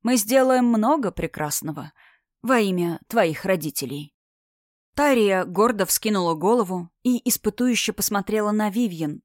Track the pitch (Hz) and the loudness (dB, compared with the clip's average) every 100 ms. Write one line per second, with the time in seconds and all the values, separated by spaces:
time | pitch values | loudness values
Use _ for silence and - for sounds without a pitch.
0 | 233 247 208 262 262 254 240 226 220 311 | 2 0 4 4 4 4 4 2 2 2
1 | 208 - 160 - 151 - - 151 147 _ | 0 -4 -8 -4 -4 -4 -6 -10 -12 _
2 | _ _ _ _ 226 247 202 180 170 156 | _ _ _ _ 0 2 2 0 -2 -4
3 | _ 226 175 151 190 185 151 - 127 143 | _ 2 2 0 -2 -2 -2 -6 -8 -10
4 | 151 _ _ _ _ _ _ _ _ - | -14 _ _ _ _ _ _ _ _ 0
5 | 294 254 208 190 180 175 226 214 185 - | 2 4 4 2 -2 0 2 2 -2 -2
6 | 220 202 175 160 180 240 185 185 175 _ | 0 0 0 0 2 2 0 -4 -8 _
7 | 247 240 - - 214 - 247 226 - - | -2 0 -2 -2 -4 0 0 0 -2 -4
8 | - 202 190 214 208 214 214 202 233 165 | -4 -2 -2 0 0 0 0 0 -2 -2
9 | 156 151 | -6 -6